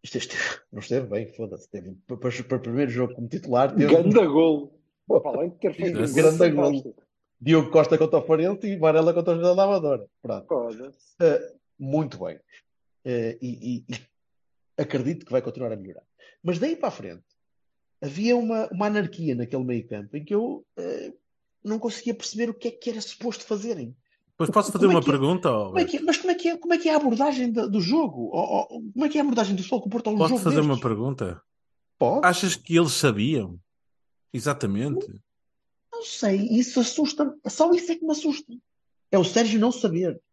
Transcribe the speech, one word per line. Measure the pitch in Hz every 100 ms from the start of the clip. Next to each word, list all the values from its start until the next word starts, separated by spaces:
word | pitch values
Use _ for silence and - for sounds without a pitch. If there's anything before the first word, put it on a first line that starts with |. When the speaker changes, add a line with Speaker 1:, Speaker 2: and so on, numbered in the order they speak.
Speaker 1:
Isto | - 127
esteve, | - - - - _
não | -
esteve | - 123 123
bem, | 101 110
foda-se. | - 110 90 -
Teve, | 101 90 95 _
para, | 123
para, | 123 120
para | 127 131
o |
primeiro | 117 120 139
jogo | 120 123
como | - 120
titular, | 165 - 123 135
teve | - 147
Speaker 2:
Ganda | 165 175 233 180
gol. | 143 165 151 143 _ _ _ _
Pô, | -
para | 147 120
além | 170
de | 175
ter | 196
feito | 165 175 170 -
Speaker 1:
Sim, |
Speaker 2:
um |
Speaker 1:
grande | 139 160 160 170
Speaker 2:
gol | 147
Speaker 1:
gol. | 143
Speaker 2:
fantástico. | 139 127 - _ _ _ _
Speaker 1:
Diogo | 117 160 -
Costa | 160 151 156
contra | 156 156
o | -
Farense | 160 170 202 214
e | 196
Varela | 160 156 160
contra | 170 170
o | 165
José | 175
da | 180
Amadora. | 196 196 151 131 104 _
Pronto. | 117 101 98
Speaker 2:
Foda-se. | 151 117 110 131 _ _ _
Speaker 1:
Eh, | 170 143 - - _ _
muito | 135 151 147 101
bem. | 90 80 _ - _ _ _ _
Eh, | 131 123 113 117
e, | 127 117 123 120 -
e, |
e | 120 _ _ _ _ _ _ _ -
acredito | 147 139 123 165 -
que |
vai | 127
continuar | 123 123 123
a | 107
melhorar. | 95 - _ _ - _
Mas | 170 175
daí | 262 330
para | 220
a |
frente, | - 95 85 _ _ _ _ _ _ _ _
havia | 147 147 220 247
uma, | 226 226 220
uma | 175 208
anarquia | 208 175 - 160
naquele | 123 120 135
meio | 127 120 110
campo | 104 104 147
em |
que | 156
eu, | 202 233 - _ -
eh, | 175 - - - _ _ _ _
não | 208 220
conseguia | 233 208 -
perceber | 233 - 208 233
o |
que | - 233
é |
que | 233 -
era | 220
suposto | 208 - 233 208
fazerem. | - 208 220 190 120 127 _ _ _ _
Speaker 3:
Pois | 165
posso | 214 202
fazer | 190 190
Speaker 1:
Como |
é | 170
Speaker 3:
uma |
Speaker 1:
que | 143
é? |
Speaker 3:
pergunta, | 139 135 180 170
Speaker 1:
Como | 113 101 95
é |
que | 349 285
é? |
Speaker 3:
Alberto? | 320
Speaker 1:
Mas | 302
como | 370
é |
que | 349 339
é, | 339
como | 349
é | 339
que | 330
é |
a | 311
abordagem | 285 226 277 254 247
da, | 233 214
do | 202
jogo? | 170 294 277 135 113
Ou, | -
ou, | - 208 - 240 220
como | 233
é | 294
que | 302
é |
a |
abordagem | 285 226 196
do | 196
Futebol | 185 240
Clube | 196
do |
Porto | 233 226
a |
um | 214
Speaker 3:
Posso | 165
Speaker 1:
jogo | 247
Speaker 3:
fazer | 185 151
uma | 151
Speaker 1:
destes? | 131
Speaker 3:
pergunta? | 120 104 127 127 95 82 _ _ _ _ _ _
Speaker 1:
Pode. | 123 180 180
Speaker 3:
Achas | 175 190 160
que | - 165
eles | 170
sabiam? | - 147 104 117 151 95 87 _ _ _ _ _ _ _
Exatamente. | 127 143 135 104 98 135 349 415 - _ _ _ _ _ _ _
Speaker 1:
Não | 466
sei, | 453 - 208 196 220
isso | 233 247 -
assusta-me. | 233 - 294 - 294 - -
Só | - 330
isso | 349 -
é | 330
que |
me | 320
assusta. | 302 311 277 - 240 _ _ _ _ _
É | 190
o |
Sérgio | 175 220 226 214
não | 226
saber. | 247 214 165 180 - _